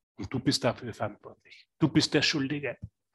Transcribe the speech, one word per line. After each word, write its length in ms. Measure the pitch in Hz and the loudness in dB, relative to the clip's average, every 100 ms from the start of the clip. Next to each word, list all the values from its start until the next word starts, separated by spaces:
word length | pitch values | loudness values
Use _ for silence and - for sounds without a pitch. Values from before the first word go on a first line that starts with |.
| _ - | _ -14
Und 160 | 95 | -6
du 60 | 127 | -2
bist 240 | 143 123 | 0 0
dafür 320 | 123 - 120 | 0 -2 -8
verantwortlich. 720 | - 107 104 - - _ - _ - | -6 -8 -8 -20 -20 _ -20 _ 0
Du 80 | 156 | 2
bist 260 | 156 - | 4 4
der 80 | 151 | 4
Schuldige. 560 | - 156 135 147 131 - - _ _ | 2 0 -2 -4 -6 -8 -14 _ _